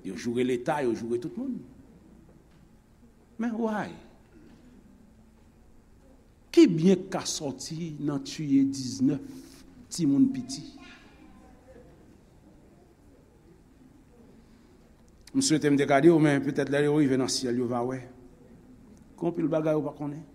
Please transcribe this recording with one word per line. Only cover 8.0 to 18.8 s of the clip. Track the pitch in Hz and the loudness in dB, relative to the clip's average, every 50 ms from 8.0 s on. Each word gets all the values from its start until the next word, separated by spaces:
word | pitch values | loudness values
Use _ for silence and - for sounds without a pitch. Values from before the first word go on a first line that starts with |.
| 147 | -6
nan | 147 147 139 135 | -4 -4 -6 -8
tye | - - - 156 143 139 139 135 | -8 -10 -8 -2 2 4 4 4
diznèf | 139 135 135 127 123 - - 123 139 151 170 - - - - - - - - - - - - - - - | 4 0 -4 -6 -8 -4 0 0 0 0 -2 -6 -14 -18 -18 -20 -20 -20 -20 -20 -20 -20 -20 -18 -14 -6
timoun | - 170 139 139 139 135 - - | -2 0 2 4 4 4 4 2
piti? | - 120 - - - - - - - - - - - - - - - - - - - - - - - - - - - - - - - - - - - - - - - - - - - - - - - - - - _ - - - - - _ _ - _ - - - - - - _ - - - - - - - 233 233 - - - - - - - - - - - - - - _ - - - - - - | -4 -8 -10 -12 -12 -12 -16 -18 -20 -20 -20 -20 -20 -20 -20 -20 -20 -20 -20 -20 -20 -20 -20 -20 -20 -20 -20 -20 -20 -20 -20 -20 -20 -20 -20 -20 -20 -20 -20 -20 -20 -20 -20 -20 -20 -20 -20 -20 -20 -20 -20 -20 _ -20 -20 -20 -20 -20 _ _ -20 _ -20 -20 -20 -20 -20 -20 _ -20 -20 -20 -20 -20 -20 -20 -20 -20 -20 -20 -20 -20 -20 -20 -20 -20 -20 -20 -20 -20 -20 -20 _ -20 -20 -20 -20 -20 -4
M | - 135 135 | -2 -2 0
swete | - 156 147 - 147 | 2 0 2 2 2
m | 143 139 | 2 2
dekade | 143 135 143 139 147 170 | 2 4 4 6 8 8
ou, | 170 160 | 8 8
men | 151 151 143 139 135 | 6 4 4 2 0
petèt | 139 143 151 139 135 139 | -2 -2 -2 -2 0 0
lè | 139 147 | 0 2
yo | 147 147 | 2 2
rive | 156 151 131 131 127 | 2 2 2 2 0
nan | 135 135 | 0 -2
syèl, | - - 131 123 120 123 | -2 -4 -2 -2 -2 -2
yo | 123 117 | -2 -2
va | 123 120 120 | -2 -4 -4
wè. | 127 131 131 123 - - - - - - - - - - - - - - - | -4 -6 -8 -10 -14 -20 -20 -20 -20 -20 -20 -20 -20 -20 -20 -20 -20 -20 -20